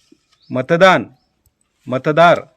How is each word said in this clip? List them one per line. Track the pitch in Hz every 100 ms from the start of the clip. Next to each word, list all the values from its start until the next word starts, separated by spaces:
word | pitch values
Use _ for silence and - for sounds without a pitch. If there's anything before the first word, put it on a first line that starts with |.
| _ _ _ _ _
मतदान, | 127 127 170 190 165 - _ _ _ _ _ _ _ -
मतदार | 127 156 156 175 156 -